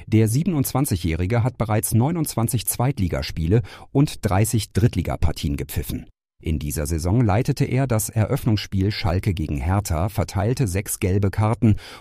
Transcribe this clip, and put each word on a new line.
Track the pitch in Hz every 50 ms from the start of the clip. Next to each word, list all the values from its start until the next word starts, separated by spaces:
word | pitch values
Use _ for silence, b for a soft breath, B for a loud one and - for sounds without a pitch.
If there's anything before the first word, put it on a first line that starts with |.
| B
Der | B 104 110 110 104
siebenundzwanzigjährige | 110 139 175 202 170 143 127 - - 127 151 - 104 87 - 82 80 80 90 92 120 117 107
hat | 127 -
bereits | - 117 113 107 110 - - 117
neunundzwanzig | 110 120 151 175 170 151 - - 117 113 113 - 110 -
Zweitligaspiele | - - - 117 135 135 - 95 82 73 67 65 - - - 80 80 101 120 - B B B B B
und | B 135 147 - - - -
dreißig | 101 90 95 110 - - 110 104 -
Drittligapartien | - 92 101 117 - 92 76 - 65 - - 71 - - - 76 71
gepfiffen. | 67 - - - - 71 - - - - - - _ _ _ _ _
In | - 85 80
dieser | - 73 71 - 80 76
Saison | 76 85 80 76 90 104 123
leitete | 123 104 92 113 131 - 139 - 131
er | - 123 127 139
das | 131 117 107 -
Eröffnungsspiel | - - 113 107 - - - - 123 107 101 - - - 98 95 104
Schalke | 107 - - 80 82 92 - 110 85
gegen | 78 78 76 78
Hertha, | 69 67 87 95 104 101 - 85 76 90
verteilte | 110 - - 85 - - 101 95 113 131 - 135
sechs | 98 87 98 - - - -
gelbe | - 90 92 104 101 95
Karten | - - 101 107 117 - - 110 - B B B B B